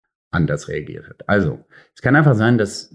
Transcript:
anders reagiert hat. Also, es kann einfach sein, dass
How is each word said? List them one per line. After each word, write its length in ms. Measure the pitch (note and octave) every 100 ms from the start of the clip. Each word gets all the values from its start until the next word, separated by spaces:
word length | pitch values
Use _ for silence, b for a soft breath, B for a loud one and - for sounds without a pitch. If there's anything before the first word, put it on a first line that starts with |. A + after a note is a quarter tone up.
| _ _ _
anders 380 | F2 D#2 D2 -
reagiert 400 | D#2 D2+ - -
hat. 200 | - -
Also, 360 | - E2 - - b b
es 80 | _
kann 120 | B2
einfach 200 | C#3+ D3
sein, 240 | A2 A2 A#2+
dass 320 | G2+ - -